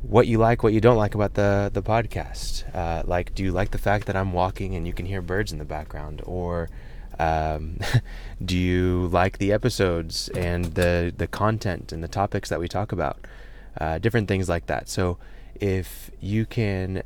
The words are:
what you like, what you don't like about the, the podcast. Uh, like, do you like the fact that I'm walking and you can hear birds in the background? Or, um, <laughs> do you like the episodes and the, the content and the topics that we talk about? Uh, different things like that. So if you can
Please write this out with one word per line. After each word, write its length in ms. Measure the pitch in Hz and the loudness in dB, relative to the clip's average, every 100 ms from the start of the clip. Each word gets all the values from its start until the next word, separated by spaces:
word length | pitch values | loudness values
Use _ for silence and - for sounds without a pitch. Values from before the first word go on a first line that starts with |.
what 260 | 127 104 120 | 4 4 6
you 100 | 110 | 6
like, 260 | 113 120 | 6 6
what 100 | 113 | 4
you 80 | 107 | 6
don't 160 | 113 117 | 6 6
like 180 | 104 104 | 4 2
about 180 | 101 | 0
the, 360 | - 101 101 101 | 4 4 4 2
the 80 | 104 | 0
podcast. 800 | 92 113 107 90 78 - - - - 90 | 2 0 0 -4 -6 -6 -2 -2 -4 -4
Uh, 280 | 85 82 78 | -2 -2 0
like, 280 | 87 87 | 0 0
do 100 | - | -2
you 80 | 95 | 0
like 200 | 90 101 | 2 0
the 60 | 98 | 0
fact 280 | 101 104 104 | 2 2 2
that 80 | 95 | 0
I'm 160 | 95 | 0
walking 420 | 87 90 - 95 92 | 2 0 0 -4 -2
and 100 | 85 | -4
you 80 | |
can 120 | 87 87 | -4 -4
hear 160 | 98 | -4
birds 300 | 87 92 107 | -2 -2 -2
in 60 | 78 | -4
the 80 | 76 | -6
background? 560 | 78 76 76 76 76 - | -6 -6 -8 -8 -8 -6
Or, 440 | 90 87 87 82 - - - - - | -4 -2 -2 -4 -8 -12 -12 -12 -2
um, 600 | 80 80 78 78 78 87 98 120 - | 0 2 0 -2 -4 -4 2 2 0
<laughs> 360 | - - - 90 | -12 -12 -8 -2
do 120 | 90 | 2
you 500 | 90 90 90 90 90 | 4 4 4 2 2
like 300 | 87 95 - | 4 2 2
the 120 | 98 | 2
episodes 760 | 107 123 - 95 85 82 - - | 4 2 2 2 2 -2 -6 -6
and 360 | 90 87 87 85 | -2 0 0 0
the, 480 | 80 87 87 87 - | 2 4 4 0 -2
the 120 | 90 | -4
content 640 | - 104 110 - 87 - | 0 0 2 -2 -4 -6
and 120 | 80 | -8
the 40 | 82 | -6
topics 420 | 104 101 101 - | -2 0 -2 -2
that 100 | 78 | -2
we 80 | 87 | -2
talk 240 | 95 104 | -2 -2
about? 340 | 87 71 - - - - - - - | -2 -2 -4 -12 -16 -16 -16 -14 -6
Uh, 180 | 78 80 | -2 0
different 300 | 110 117 95 | 2 0 2
things 200 | 98 87 | 0 2
like 200 | 85 - | -2 0
that. 200 | 73 - | -4 -4
So 300 | - 92 87 - - - - | -2 0 -2 -8 -18 -16 -4
if 560 | 101 95 87 - - - | -2 0 -4 -12 -16 -10
you 260 | 95 107 110 | -2 -2 0
can 580 | - 104 95 92 92 | 0 0 0 -2 -4